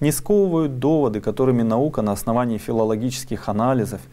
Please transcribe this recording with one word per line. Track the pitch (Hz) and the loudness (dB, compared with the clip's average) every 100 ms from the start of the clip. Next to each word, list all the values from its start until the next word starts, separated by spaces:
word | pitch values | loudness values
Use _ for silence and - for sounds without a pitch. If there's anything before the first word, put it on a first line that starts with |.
не | 147 | -2
сковывают | 147 - 208 190 165 151 127 | -2 2 2 4 2 0 0
доводы, | 135 160 131 107 | 0 2 2 0
которыми | 110 104 131 123 | -4 0 2 4
наука | 113 113 151 - | 2 2 0 0
на | 104 | -2
основании | 101 - 117 123 107 | -2 0 0 0 -4
филологических | - 117 110 110 123 127 - 113 - | -2 0 0 0 -2 -6 -8 -6 -4
анализов | 104 123 131 101 - - | 0 2 2 -2 -6 -12